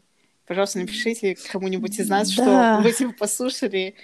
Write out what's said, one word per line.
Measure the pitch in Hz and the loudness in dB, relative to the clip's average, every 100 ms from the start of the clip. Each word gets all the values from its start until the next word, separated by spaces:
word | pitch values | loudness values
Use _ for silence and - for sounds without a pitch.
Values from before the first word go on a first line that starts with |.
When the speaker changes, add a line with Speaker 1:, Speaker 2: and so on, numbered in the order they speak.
| _ _ _ _ | _ _ _ _
Speaker 1:
Пожалуйста, | - 180 196 196 | -6 -2 -2 -2
напишите | 180 - 233 226 202 180 - | -6 -4 -4 -2 -2 -4 -8
кому-нибудь | 190 190 185 220 214 | -6 -4 -4 -4 -4
из | 220 | -2
нас, | 190 185 | 0 0
Speaker 2:
Да. | 214 254 254 233 214 | 2 4 6 6 6
Speaker 1:
что | |
вы, | 220 | 4
типа, | 226 247 | 2 -2
послушали, | - 208 - 254 - 226 190 190 - | -2 -4 -2 -4 -4 -4 -2 -4 -8